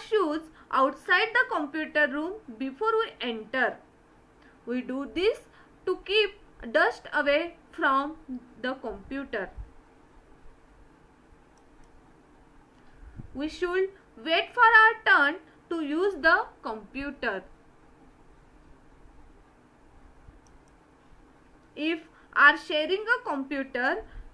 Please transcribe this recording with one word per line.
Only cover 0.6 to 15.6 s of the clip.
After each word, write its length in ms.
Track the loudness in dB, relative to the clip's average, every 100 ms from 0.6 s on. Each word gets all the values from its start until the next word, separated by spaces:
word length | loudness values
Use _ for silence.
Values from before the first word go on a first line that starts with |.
| -4
outside 580 | 2 2 0 0 2 4
the 220 | 2 2 0
computer 520 | -4 -6 -2 0 0
room 240 | 0 -6 -8 -14 -10
before 320 | -8 -4 0 0
we 120 | 0 -4
enter. 560 | -6 -6 -6 -2 -2 -2 -16 _ _ -20 _ -20 -20 -18 -6
We 140 | -6
do 260 | -4 -6 -6
this 280 | -2 0 -2 -8 -20 -20 -10 -6
to 140 | -4 0
keep 340 | 0 0 -4 -20 -16 -2
dust 320 | 2 2 0 -6
away 420 | -2 2 2 0 -10 -20
from 440 | -2 2 2 0 -8 -12 -14 -14 -10
the 100 | -8
computer. 800 | -8 -10 -12 -10 -10 -8 -8 -8 -12 -16 -18 -20 -20 -20 -20 -20 -20 -20 -20 -20 -20 -20 -20 -20 _ _ -20 _ _ -20 -20 -20 -20 -20 -20 _ -20 -20 -20 -20 _ -20 -20 -20 -18 -14 -8
We 120 | -8
should 420 | -4 -2 -2 -2 -6 -20 -12
wait 380 | -2 0 0 4
for 80 |
our 300 | 6 8 6 4 4
turn 300 | 4 4 0 -12 -20